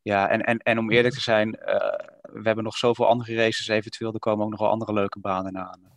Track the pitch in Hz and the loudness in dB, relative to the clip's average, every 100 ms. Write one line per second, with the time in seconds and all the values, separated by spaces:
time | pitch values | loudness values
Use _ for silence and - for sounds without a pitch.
0 | 107 101 98 110 117 113 120 113 110 117 | -2 2 2 2 0 0 0 0 4 4
1 | 120 127 - 107 110 - - 101 101 - | 4 0 2 2 2 -4 -2 -2 -2 -4
2 | - - - 110 110 110 110 - 123 117 | -8 -20 -16 -4 -2 -2 -4 0 0 4
3 | 110 120 117 113 113 - - 110 107 - | 4 4 0 0 2 0 0 -2 -2 -8
4 | 113 107 110 107 107 104 107 110 110 107 | -8 -4 0 0 -2 0 0 0 0 -2
5 | 98 101 98 95 95 95 92 92 _ | -2 -4 -4 -4 -4 -8 -12 -16 _